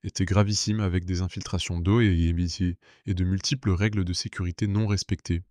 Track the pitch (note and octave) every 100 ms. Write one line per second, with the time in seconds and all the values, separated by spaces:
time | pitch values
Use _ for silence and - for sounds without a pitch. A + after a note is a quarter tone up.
0 | - - F#2 F#2 G2+ G2+ - G#2+ G2 F2+
1 | F2 F2+ F2+ - - F#2 - E2+ E2+ A2
2 | G#2+ F2 E2+ E2+ F2 - F2+ F2 _ _
3 | - F2+ F#2 F#2+ - C3+ G#2+ F2+ G#2+ G#2
4 | F2+ F2 - - F2+ E2+ G#2 G2+ G#2+ G2+
5 | - F#2 - F2 -